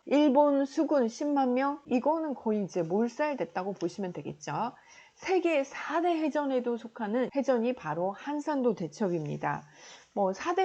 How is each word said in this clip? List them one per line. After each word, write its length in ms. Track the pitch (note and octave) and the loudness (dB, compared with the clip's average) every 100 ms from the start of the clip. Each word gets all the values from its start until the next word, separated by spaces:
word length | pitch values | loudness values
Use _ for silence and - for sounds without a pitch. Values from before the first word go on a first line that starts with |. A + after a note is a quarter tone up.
| - | 0
일본 580 | C#4+ D4+ B3+ D4 C#4 | 4 6 6 6 4
수군 440 | C4+ - D4+ D4 A3+ | 0 0 2 2 2
십만 460 | A3+ D4 C#4+ C4 | -2 -2 2 2
명, 260 | B3 C#4 D4+ - | 2 0 -2 -2
이거는 480 | B3 B3+ D#4+ D#4 | 0 2 0 -2
거의 280 | B3+ A3+ G#3+ | -4 -2 0
이제 180 | F#3+ F#3 | -2 -2
몰살됐다고 920 | E3 G3 A#3 A#3 D4+ C4 E3 F#3 F#3 | 0 0 0 -2 -4 -2 -4 -4 -6
보시면 380 | F#3+ E3+ F#3+ F#3 | -4 -6 -4 -8
되겠죠. 400 | F3 C#3+ C#3+ - D3+ A#3 - - - - | -6 -10 -10 -6 -4 -4 -8 -20 -20 -20
세계 500 | - - F#4 E4+ D4+ | -10 0 2 4 2
사 360 | C4+ - - D#4 | 0 -6 -4 0
대 100 | F4 | 2
해전에도 640 | E4 D#4 D4 C#4+ B3+ B3 A#3 | 2 0 0 0 0 0 -4
속하는 520 | A#3 - G#3 A#3+ A#3+ | -6 -8 -2 0 0
해전이 400 | C#4 B3+ B3 A#3 | 0 2 2 2
바로 380 | B3+ D#3 D#3 F#3 | -2 -4 -2 -2
한산도 640 | G3+ C#4 D4 D#4 C#4+ B3 G3+ | -4 -6 -4 -2 0 0 0
대첩입니다. 880 | D#3+ - G3+ E3+ D3 D3 D3 D3+ - - - - - | -4 -2 -2 0 -2 -4 -4 -4 -8 -20 -20 -20 -8
뭐, 180 | G#3 F#3+ | 0 0
사 220 | F#3+ E4+ | 0 -2
대 80 | F4 | 2